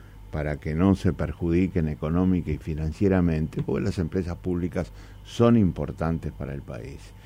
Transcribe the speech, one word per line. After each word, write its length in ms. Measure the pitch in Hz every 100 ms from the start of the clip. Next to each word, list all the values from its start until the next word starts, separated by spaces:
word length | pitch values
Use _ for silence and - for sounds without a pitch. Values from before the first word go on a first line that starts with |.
| - - -
para 260 | 78 76 73
que 180 | 80 76
no 180 | 95
se 180 | 95 92
perjudiquen 760 | 71 76 73 85 85 92 90 78
económica 640 | 73 76 85 92 90 78
y 60 | 73
financieramente, 1080 | - 78 78 80 101 95 87 80 78 -
porque 200 | - 69
las 140 | - 92
empresas 400 | 80 95 87 85
públicas 540 | 95 87 87 87 85 - - - -
son 320 | - 117 117
importantes 760 | 95 76 73 - 80 82 78
para 220 | - 67
el 80 | 69
país 380 | 67 64 58 71 - -